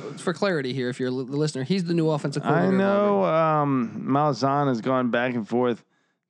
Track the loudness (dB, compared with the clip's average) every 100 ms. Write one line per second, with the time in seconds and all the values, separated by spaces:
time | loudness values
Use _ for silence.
0 | -6 -8 -6 -2 0 0 -2 -2 -4 -2
1 | -4 -4 -4 -2 -2 -2 -2 -2 0 0
2 | 0 0 -2 -2 0 2 2 2 2 2
3 | 2 2 2 2 2 2 2 0 -2 -4
4 | -2 0 2 0 0 2 2 0 0 0
5 | 0 0 0 -2 -2 0 0 0 _ _
6 | _ _ _